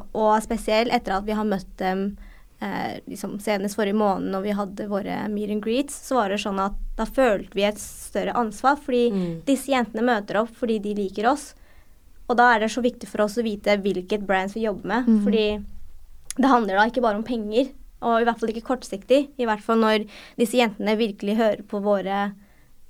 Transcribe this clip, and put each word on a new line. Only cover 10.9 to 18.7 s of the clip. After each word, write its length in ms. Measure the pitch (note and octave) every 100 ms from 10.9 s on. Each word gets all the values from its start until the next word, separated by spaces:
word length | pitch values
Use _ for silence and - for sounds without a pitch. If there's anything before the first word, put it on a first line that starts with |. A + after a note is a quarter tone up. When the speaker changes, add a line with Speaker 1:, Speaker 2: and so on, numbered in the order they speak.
Speaker 1:
liker 320 | G#3 G3 G3 A3
oss. 280 | C#4+ - - - - - - - - -
Og 60 | A#3+
da 180 | A#3+
er 60 | A3+
det 100 | A3
så 100 | B3+
viktig 240 | A#3+ A#3 -
for 140 | -
oss 140 | G#3 A3
å 60 |
vite 340 | A3+ G#3 - G#3
hvilket 420 | F#3+ F#3 F3+ G#3
brand 280 | G3+ F#3+ F#3+
vi 60 | A3+
jobber 220 | A3 F#3 F3+
med, 200 | A3 A#3+
Speaker 3:
Mm. 180 | A3
Speaker 1:
fordi 400 | G3+ A3 G#3+ G#3 G#3 - - - - - - -
det 80 | C4
handler 300 | B3 G3+ F#3+
da 100 | A3
ikke 140 | B3
bare 140 | A#3 G#3
om 80 |
penger, 440 | A3+ A#3+ G#3 A3 C4+ - - -
og 200 | A#3 A3+
i 40 |
hvert 140 | A#3 A3+
fall 100 | A3+
ikke 140 | A3+
kortsiktig, 680 | -